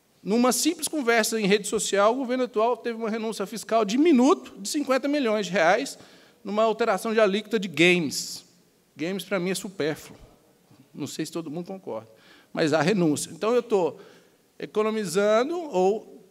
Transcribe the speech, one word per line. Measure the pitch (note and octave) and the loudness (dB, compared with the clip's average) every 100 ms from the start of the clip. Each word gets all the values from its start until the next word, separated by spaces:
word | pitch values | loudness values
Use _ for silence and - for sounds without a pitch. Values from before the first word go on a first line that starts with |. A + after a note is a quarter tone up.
| _ _ | _ _
Numa | F3 A3+ B3 | -2 2 2
simples | A#3+ D4+ F4+ - | 2 -2 -2 -6
conversa | D#4 A#3 A#3 G#3+ A3+ | -2 0 2 2 0
em | G3 | 2
rede | G#3 F#3+ | 0 0
social, | A3 - G3 G#3 | -4 0 2 2
o | B3+ | 2
governo | A#3+ B3+ | -2 -2
atual | B3 G#3 A#3 A#3+ | -2 0 0 0
teve | A#3+ A3+ | -4 -6
uma | A3+ | -4
renúncia | A3+ A3 G3+ | -4 -4 -6
fiscal | G3 G#3+ - A3+ | -8 -8 -2 0
de | G#3 B3 | 2 4
minuto | E4+ B3+ C4 F#4+ - - | 6 6 6 2 -2 -12
de | G3 | -6
cinquenta | D4+ C#4 C4 C#4 | -4 -2 -2 0
milhões | D4 A#3 G#3+ F3+ | 0 0 -2 -2
de | |
reais | F#3 E3 G#3+ C#4 - - - - _ | 2 4 4 0 -10 -20 -20 -20 _
numa | G3+ G#3+ | -4 2
alteração | A3+ G#3+ A3+ F#3+ A3+ | 2 2 0 0 0
de | A3 | 2
alíquota | G#3+ G3+ G#3 A3+ | 4 2 -2 -4
de | F#3+ | -2
games. | C#3+ F3 F3+ C#3+ - - - - _ _ _ _ - | 4 6 6 0 -6 -10 -12 -18 _ _ _ _ -8
Games, | D#3+ G3 | -6 -6
pra | - G3 | -4 -2
mim, | F3+ | -2
é | F#3 | -4
supérfluo. | G#3 - D3 C#3+ - - - _ _ _ _ - _ | -6 -4 -4 -4 -10 -20 -20 _ _ _ _ -20 _
Não | - C#3+ | -10 -8
sei | - D#3 | -8 -8
se | |
todo | E3+ D#3+ | -8 -8
mundo | D#3 F3 | -10 -10
concorda, | F#3+ - A2 A2+ - - - _ | -12 -10 -10 -12 -20 -20 -20 _
mas | - D#3 | -2 2
há | D#3 | 2
renúncia. | D3+ G#3+ E3 C3+ - | 2 2 2 0 -6
Então, | E3 G#3+ | -4 0
eu | B3 | 0
tô | A#3+ G3+ D#3+ - - - _ _ _ - | 0 0 0 -4 -16 -20 _ _ _ -14
economizando | E3 G#3 A3 A3 F#3+ F3 G#3 A3 C4+ F4 | -6 -2 -2 -2 -2 0 2 2 0 -4
ou | D#4 F#3 F#3 G#3+ - - - | -4 2 2 0 -6 -20 0